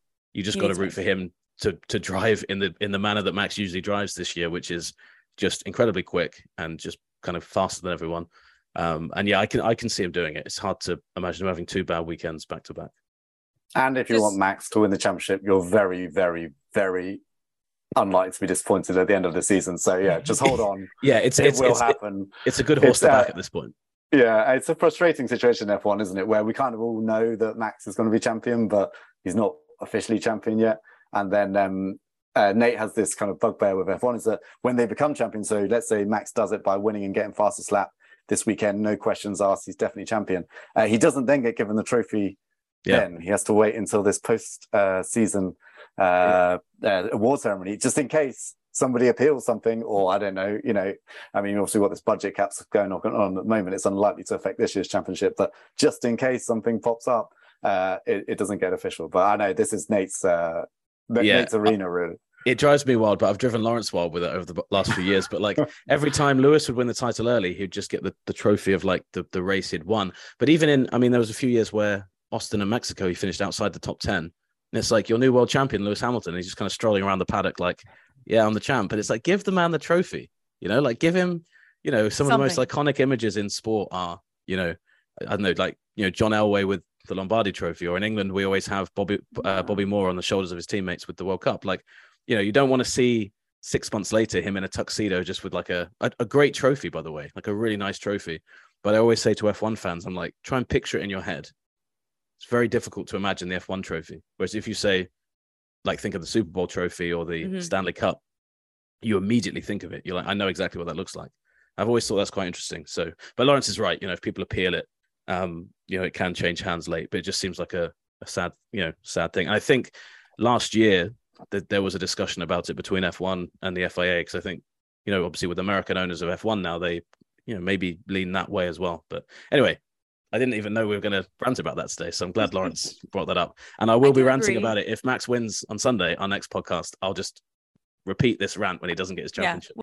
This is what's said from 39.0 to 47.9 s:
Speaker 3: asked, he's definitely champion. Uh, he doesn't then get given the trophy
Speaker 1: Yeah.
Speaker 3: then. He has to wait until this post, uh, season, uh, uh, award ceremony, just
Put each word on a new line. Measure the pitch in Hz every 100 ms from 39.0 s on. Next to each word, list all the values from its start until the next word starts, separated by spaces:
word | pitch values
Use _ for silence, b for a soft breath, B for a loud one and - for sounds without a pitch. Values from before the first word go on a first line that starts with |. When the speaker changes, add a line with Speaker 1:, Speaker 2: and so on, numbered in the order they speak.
| 110 101 104 92
Speaker 3:
asked, | 98 95 -
he's | -
definitely | 110 104 87
champion. | 110 101 90 - B B -
Uh, | 110
he | 110
doesn't | 170 135 117
then | 143
get | 117 113
given | 107 107
the |
trophy | 98 123 107 107 98 95 _ _ _ _ -
Speaker 1:
Yeah. | 123
Speaker 3:
then. | 92 85
He | 85
has | 101 -
to |
wait | 107 107
until | 110 95 107
this | 101 -
post, | - 113 - - -
uh, | 107 98 95
season, | 90 120 104 101 92 - B B B -
uh, | 92 90 90 92 90 90 - _
uh, | 110 95 101
award | 127 113 139
ceremony, | 117 98 92 104
just | 127